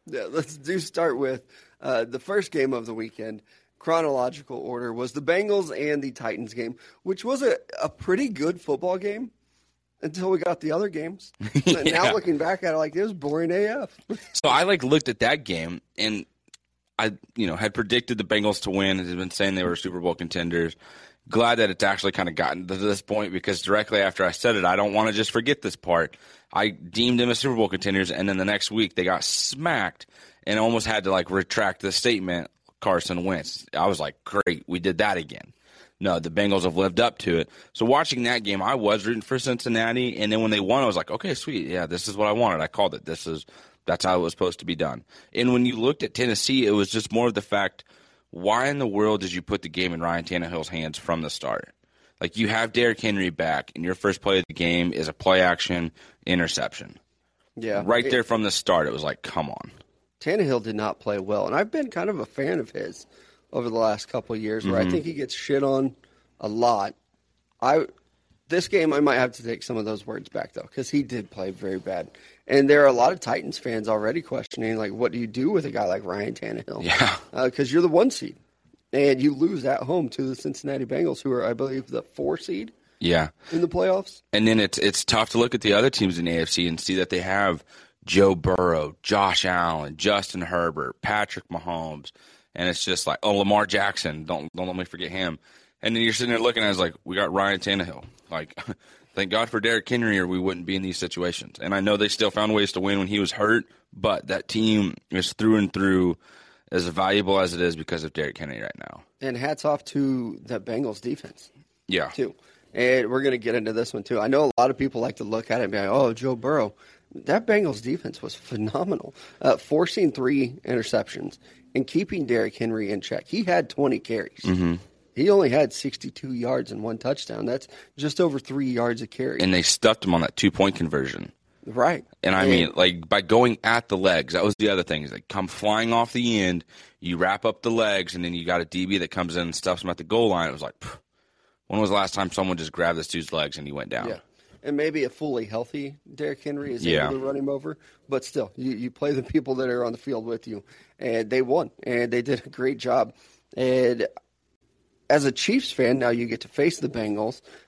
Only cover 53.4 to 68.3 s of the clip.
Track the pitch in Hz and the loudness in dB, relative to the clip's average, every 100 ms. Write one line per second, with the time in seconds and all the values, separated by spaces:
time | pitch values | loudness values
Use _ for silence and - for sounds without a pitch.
53.4 | 82 76 - - 85 92 101 95 - 95 | -2 -2 -4 -6 -6 -2 0 0 2 0
54.4 | 87 78 85 87 87 - 78 78 92 92 | 0 -2 0 2 0 0 -4 -2 4 6
55.4 | 90 87 - 87 82 - - _ - 90 | 6 2 0 -2 -4 -8 -20 _ -2 0
56.4 | 82 - 58 - - - _ _ _ _ | 0 -2 -4 -8 -18 -20 _ _ _ _
57.4 | _ - 113 101 98 117 127 127 113 117 | _ -10 -4 -2 2 2 4 2 2 0
58.4 | 104 - - 87 76 64 76 67 - - | 0 0 2 4 2 -2 -4 -6 -6 -4
59.4 | 73 - - - - _ _ - - 208 | -4 -6 -14 -20 -20 _ _ -10 -2 0
60.4 | 160 123 110 107 107 - - 101 95 104 | 2 0 0 -4 -2 -4 -4 -4 -2 0
61.4 | 98 135 214 320 269 - 185 190 107 - | 0 0 0 -2 -4 -4 -4 -4 -6 -6
62.4 | 139 175 117 - - - - _ _ _ | -2 -2 -4 -8 -10 -12 -20 _ _ _
63.4 | _ - 120 113 113 104 - 123 - 110 | _ -4 -2 2 2 0 -4 -6 -6 -6
64.4 | 110 110 98 95 92 156 151 151 131 - | -4 -2 0 2 2 0 -2 -6 -8 -8
65.4 | - 139 139 135 135 120 _ _ _ - | -2 0 2 2 0 -4 _ _ _ -8
66.4 | 104 107 120 110 98 - _ _ _ _ | -6 2 4 4 0 -6 _ _ _ _
67.4 | _ _ 123 151 - - _ _ _ | _ _ 2 4 2 -6 _ _ _